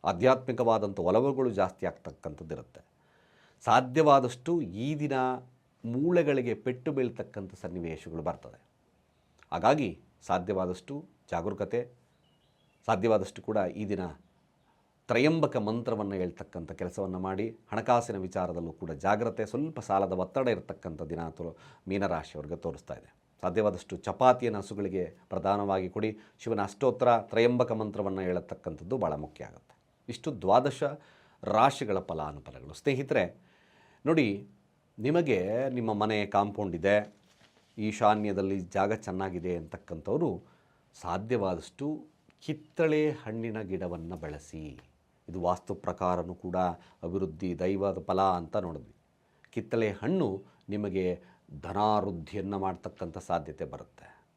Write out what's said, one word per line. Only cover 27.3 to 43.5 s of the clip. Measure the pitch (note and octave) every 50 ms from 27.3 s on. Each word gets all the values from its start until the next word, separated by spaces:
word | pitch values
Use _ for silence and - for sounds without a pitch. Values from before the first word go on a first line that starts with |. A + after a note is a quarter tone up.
| - A2+ A#2 A#2+ B2 A#2+ B2 -
ಮಂತ್ರವನ್ನು | A2+ G#2+ A2 G#2+ F#2+ G#2 G2+ G2 F#2+ F#2+
ಹೇಳತಕ್ಕಂಥದ್ದು | F#2 F2+ F2+ F2+ - - - - - - D#2+ D2+ E2 F2 B2+ C3
ಭಾಳ | F#2+ D#2+ D2+
ಮುಖ್ಯ | D2+ D2+ D2+ - - -
ಆಗುತ್ತೆ. | G1+ G1+ - _ _ - _ _ _ _ _ _ -
ಇಷ್ಟು | A2+ - - D#3+ C#3 G2
ದ್ವಾದಶ | F#2 F#2+ G2+ B2 C3 C#3+ B2+ - D3+ C#3 C#3+ C#3+ - - - _ _ _ _ _
ರಾಶಿಗಳ | - - G2+ G#2+ A#2+ C#3 C#3 - C#3+ G#2+ G2 F#2+
ಫಲಾನುಫಲಗಳು. | F2+ - E2+ D#2+ D2+ D2+ D2 C#2+ C2+ C2 C2 B1+ B1 C#2+ D2+
ಸ್ನೇಹಿತರೆ | - _ D3 C3+ B2 C#3 C3+ D#3 B2+ F#2 F2 - - _ _ _ _ _ _ _ _ - _ _ _ _
ನೋಡಿ, | C#3 E3+ D#3+ C#3 G#2+ G2+ G2+ G2+ - - _ _ _ _ _ _ _ _ -
ನಿಮಗೆ | G#2+ C3+ D#3 E3+ E3+ C#3+ A#2 F#2 F#2 G2 A2 A#2+ C3+ C#3
ನಿಮ್ಮ | B2+ B2 A#2 A2+
ಮನೆ | G#2+ G2+ G#2+ G#2+ A2 G#2 G2+
ಕಾಂಪೌಂಡ್ | G2+ - G2 G2+ G2+ G2+ - G#2 F#2 E2+
ಇದೆ, | E2 D#2+ G2 G2+ G#2 G#2 - - _ _ _ _ _ - _ _ _ _ _ _ -
ಈಶಾನ್ಯದಲ್ಲಿ | G#2 A2 G#2+ - A#2 G#2 G#2+ G#2+ G#2+ G#2 G2 G2 F#2+ G2 G2 G2
ಜಾಗ | F2+ F2 - G2 G2 G#2
ಚೆನ್ನಾಗಿದೆ | A2 G#2+ - G2+ F#2 F#2 F#2+ F#2 F2 F2+ E2 F2+ F2
ಅಂತಕ್ಕಂಥವ್ರು | E2+ D#2+ D#2 - D#2 - - F2 D#2+ D#2 F#2 G#2+ D3 E3+ C3+ F#2 - - - _ _ _ _ _ _ _ _ _ -
ಸಾಧ್ಯವಾದಷ್ಟು | - F2 E2+ F#2+ G#2+ A2 B2+ A2+ G2+ F#2 F2+ E2 - - _ - C#3 D3 D#3 - - - _ _ _ _ _ _ -
ಕಿತ್ತಳೆ | - D3+ D3+ - - _ - E3 D#3+ D#3 D3+ D3+ D3+
ಹಣ್ಣಿನ | C#3+ - - A2+ A2 A#2 A2+ A#2